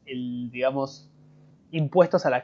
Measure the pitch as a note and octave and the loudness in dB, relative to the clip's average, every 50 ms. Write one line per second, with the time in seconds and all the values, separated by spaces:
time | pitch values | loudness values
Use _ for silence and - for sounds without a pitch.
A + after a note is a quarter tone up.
0 | _ C#3 C3 B2+ B2 B2 B2 B2 B2 A#2 B2 B2 B2+ C3 C3+ C#3 C3+ C3+ - - | _ -12 -10 -8 -6 -6 -6 -6 -8 -8 -6 -2 -2 0 0 0 -4 -6 -8 -14
1 | - - _ _ _ _ _ - - - - _ _ _ - E3 D3+ C#3+ - F#3 | -20 -20 _ _ _ _ _ -20 -20 -20 -20 _ _ _ -2 -2 -2 2 4 4
2 | F3 F3 - F3 - D3+ B2 A#2 | 4 6 4 2 2 2 0 0